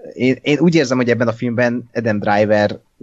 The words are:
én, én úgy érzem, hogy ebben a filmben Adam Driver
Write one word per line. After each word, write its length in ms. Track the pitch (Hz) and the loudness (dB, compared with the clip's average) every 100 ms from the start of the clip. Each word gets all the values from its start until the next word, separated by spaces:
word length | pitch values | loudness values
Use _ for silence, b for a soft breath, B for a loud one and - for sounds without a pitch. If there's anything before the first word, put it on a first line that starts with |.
| - | -16
én, 240 | - 123 127 | -2 -2 0
én 160 | - 143 | 0 2
úgy 160 | 175 160 | 2 2
érzem, 220 | 127 127 | 0 0
hogy 120 | 120 | 0
ebben 180 | 117 117 | 0 0
a 60 | |
filmben 560 | 117 123 117 120 120 120 | -2 -4 0 0 -2 -6
Adam 260 | 120 117 104 | -6 -2 -2
Driver 600 | 107 104 107 107 104 101 _ - | 0 2 2 2 2 -2 _ -12